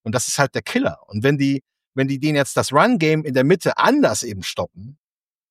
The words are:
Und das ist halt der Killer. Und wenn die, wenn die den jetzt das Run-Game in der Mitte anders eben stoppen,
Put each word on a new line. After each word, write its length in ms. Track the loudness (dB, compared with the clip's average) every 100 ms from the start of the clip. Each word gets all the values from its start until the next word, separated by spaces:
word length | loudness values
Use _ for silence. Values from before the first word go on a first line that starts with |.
Und 120 | -4 -4
das 120 | -2
ist 120 | 0
halt 160 | 0 -2
der 80 |
Killer. 340 | -4 -2 -2 -6 -10
Und 160 | -2
wenn 140 | 0 2
die, 240 | 0 -2 -6 _ _
wenn 140 | -4 -2
die 120 | -2
den 160 | 0 0
jetzt 220 | 0 -2
das 160 | 2
Run-Game 500 | 2 4 2 2 0
in 120 | 0 2
der 80 |
Mitte 340 | 2 2 0 0
anders 460 | 2 4 2 0
eben 200 | -6 -8
stoppen, 540 | -8 -6 -8 -10 -20 -20 _ _ _ _ _